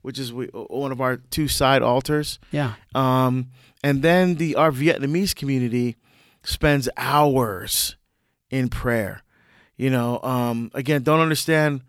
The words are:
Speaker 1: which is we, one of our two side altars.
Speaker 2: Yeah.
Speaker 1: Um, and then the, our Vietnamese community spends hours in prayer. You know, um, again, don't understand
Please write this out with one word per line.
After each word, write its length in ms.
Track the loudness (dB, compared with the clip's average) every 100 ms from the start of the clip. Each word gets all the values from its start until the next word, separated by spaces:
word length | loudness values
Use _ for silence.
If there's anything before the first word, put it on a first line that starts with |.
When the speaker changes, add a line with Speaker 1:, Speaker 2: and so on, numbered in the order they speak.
Speaker 1:
which 140 | -14 -10
is 160 | -10
we, 120 | -10 -10
one 460 | -10 -8 -6 -4
of 80 | -2
our 160 | -2 -2
two 320 | -6 -4 -2
side 340 | 2 4 4
altars. 560 | 4 2 0 -2 -2 -10 -8
Speaker 2:
Yeah. 220 | -4 -4 -6 _
Speaker 1:
Um, 540 | 0 2 2 2 0 -6 -12 _ _
and 200 | -2 2
then 340 | 4 4 4 2
the, 180 | 0
our 160 | 2 2
Vietnamese 640 | 2 0 0 0 -2 -2
community 600 | -4 -2 -2 0 0 -2 -6 _ _ _ _
spends 440 | -8 0 2 2 0 -4
hours 1000 | 0 2 4 4 0 -4 -6 -4 -4 -8 _ _ _ _ -6
in 200 | -2 -2
prayer. 540 | -2 -2 -2 -2 -8 _ _ _ _ _ -4
You 140 | 0
know, 300 | 0 0 -2
um, 480 | -2 -2 -2 -4 -6
again, 300 | -6 -2 0
don't 180 | 2 2
understand 600 | 2 0 0 2 2 -2